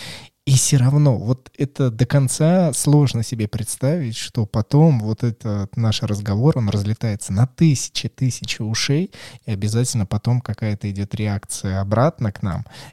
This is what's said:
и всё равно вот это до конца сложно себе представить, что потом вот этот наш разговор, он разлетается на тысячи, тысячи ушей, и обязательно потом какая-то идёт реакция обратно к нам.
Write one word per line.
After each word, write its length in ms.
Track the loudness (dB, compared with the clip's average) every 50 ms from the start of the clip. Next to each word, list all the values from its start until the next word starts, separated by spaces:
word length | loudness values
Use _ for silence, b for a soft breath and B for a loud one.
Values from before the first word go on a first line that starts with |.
| B B B B B B B _ 0 4
и 60 | 4
всё 240 | 4 4 4 2 4
равно 400 | 4 4 4 4 4 4 2 2
вот 320 | 0 -2 -2 -2 _ -14 _ -4
это 320 | -4 -4 -2 0 -2 0
до 160 | 2 0 0
конца 640 | 2 2 2 2 2 0 2 2 4 4 4 4 2 0
сложно 520 | 0 2 4 6 6 4 4 2 -2 -4
себе 240 | -4 -4 -4 -4 -4
представить, 640 | -4 -6 -6 -6 -6 -4 -2 -2 0 0 -2 -4 -6
что 320 | -8 -10 -8 -4 -4 -4
потом 540 | -2 -2 -4 -2 2 4 6 6 6 6 4
вот 240 | 2 -2 -4 -2 -2
этот 520 | -4 -4 -4 -6 -4 -4 -4 -4 -6 -4
наш 280 | -2 0 0 0 0 -2
разговор, 520 | -4 -4 -4 -2 -2 0 2 2 2 2
он 120 | 2 0 0
разлетается 640 | 0 0 0 -2 -4 -4 -4 -4 -4 -4 -6 -4 0
на 160 | 0 0 0
тысячи, 600 | _ 2 2 4 4 2 -2 -6 -8 -6 -8 -8
тысячи 540 | _ -2 -2 -2 -2 -4 -8 -10 -8 -6 -4
ушей, 480 | -4 -4 -2 -2 0 0 0 -2 -4 B B B B B B B
и 60 | -6
обязательно 560 | -6 -4 -2 -2 0 0 -2 0 -2 -2 -2
потом 340 | -2 -4 -4 0 0 0 0
какая-то 480 | -2 -4 -6 -4 -4 -4 -4 -4 -4 -6
идёт 280 | -4 -4 -6 -6 -4
реакция 640 | -4 -4 -2 -2 -4 -6 -8 -12 -8 -6 -4 -2 -2
обратно 500 | -2 0 2 2 2 2 0 0 -4 -4
к 140 | -4 -4 -6
нам. 200 | -4 -4 -6 -8 B B B B B